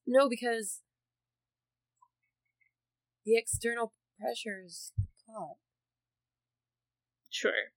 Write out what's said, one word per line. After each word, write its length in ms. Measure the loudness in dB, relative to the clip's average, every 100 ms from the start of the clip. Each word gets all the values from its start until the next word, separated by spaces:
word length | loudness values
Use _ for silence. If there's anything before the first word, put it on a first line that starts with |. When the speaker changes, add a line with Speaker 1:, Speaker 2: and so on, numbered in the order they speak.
| 4
Speaker 1:
no, 220 | 6 6
because 520 | 2 -2 -4 -4 -10 _ _ _ _ _ _ _ _ _ _ _ _ _ _ _ _ _ _ _ _ _ _ _ _
the 120 | 4 4
external 560 | 4 -2 -2 -2 -4 _ _ -8
pressures 720 | -6 -6 -8 -10 -12 -14 -10 -6
the 80 | -6 _ -18
plot. 300 | -12 -12 -14 _ _ _ _ _ _ _ _ _ _ _ _ _ _ _ _ -12
Speaker 2:
Sure, 220 | -2 0 0 -4